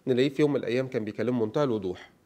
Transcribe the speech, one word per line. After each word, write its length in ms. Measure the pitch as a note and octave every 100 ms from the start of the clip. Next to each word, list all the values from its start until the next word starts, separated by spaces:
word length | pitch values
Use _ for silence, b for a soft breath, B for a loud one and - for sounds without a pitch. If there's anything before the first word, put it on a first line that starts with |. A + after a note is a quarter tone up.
| -
نلاقيه 220 | A#2+ C#3
في 140 | C#3+
يوم 100 | D3
من 40 | C3+
الأيام 320 | - A#2+ C3
كان 160 | B2+
بيكلمهم 360 | G#2+ G#2 A2 B2
بمنتهى 240 | G#2+ D3
الوضوح 460 | C#3+ A2 F#2+ F2 - _